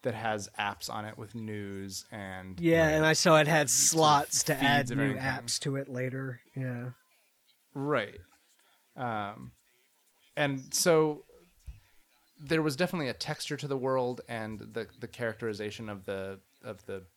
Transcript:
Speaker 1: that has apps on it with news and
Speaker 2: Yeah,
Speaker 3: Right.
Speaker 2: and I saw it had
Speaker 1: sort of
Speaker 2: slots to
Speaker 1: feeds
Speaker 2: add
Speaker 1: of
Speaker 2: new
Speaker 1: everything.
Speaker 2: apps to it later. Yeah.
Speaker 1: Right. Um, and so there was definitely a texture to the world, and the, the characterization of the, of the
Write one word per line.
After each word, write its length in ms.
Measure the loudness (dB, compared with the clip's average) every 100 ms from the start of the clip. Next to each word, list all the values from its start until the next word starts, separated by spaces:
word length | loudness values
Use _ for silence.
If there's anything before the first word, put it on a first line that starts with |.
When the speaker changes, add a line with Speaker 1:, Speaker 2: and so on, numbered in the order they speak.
Speaker 1:
that 120 | -4
has 340 | -2 -2 -4 -6 -4
apps 320 | -4 -4 -8
on 140 | -8
it 120 | -8 -12
with 180 | -12 -10
news 680 | -8 -6 -6 -8 -8 -10 -12
and 480 | -12 -10 -10 -12 0
Speaker 2:
Yeah, 240 | 4 6 6
Speaker 3:
Right. 60 |
Speaker 2:
and 120 | 6 4
I 60 |
saw 240 | 6 8 6
it 80 | 8
had 240 | 4 4
Speaker 1:
sort 60 | 4
of 120 | 4
Speaker 2:
slots 520 | 6 6 6 4 -2
to 100 | 0
Speaker 1:
feeds 100 | 2
Speaker 2:
add 260 | 4 4 2
Speaker 1:
of 60 | 0
Speaker 2:
new 60 |
Speaker 1:
everything. 180 | 0 0
Speaker 2:
apps 360 | -4 -4 -4 -4
to 160 | -2 -4
it 120 | -4
later. 520 | -4 -4 -4 -8 -10 _ -8
Yeah. 340 | -6 -6 -8 -12 _ _ _ _ _ _ _
Speaker 1:
Right. 440 | -6 0 0 0 -8 -20 _ _ _ _ _ _ -8
Um, 560 | -4 -4 -6 -8 -16 _ _ _ _ _ _ _ _ -2
and 360 | -2 -2 -4
so 500 | 0 6 6 6 0 -10 -20 _ _ -20 -20 _ _ _ _ _ _
there 220 | 0 2
was 140 | 2 0
definitely 320 | -2 0 -4
a 60 |
texture 420 | -4 -6 -6 -6 -6
to 100 | -4
the 100 | -2
world, 420 | 0 0 0 -4 -8
and 320 | -8 -8 -8
the, 260 | -8 -8 -8 -12
the 80 | -14
characterization 800 | -6 -6 -4 -6 -4 -6 -8 -10
of 160 | -10
the, 340 | -6 -6 -6 -10 _ _
of 220 | -14 -14 -10
the 180 | -12 -12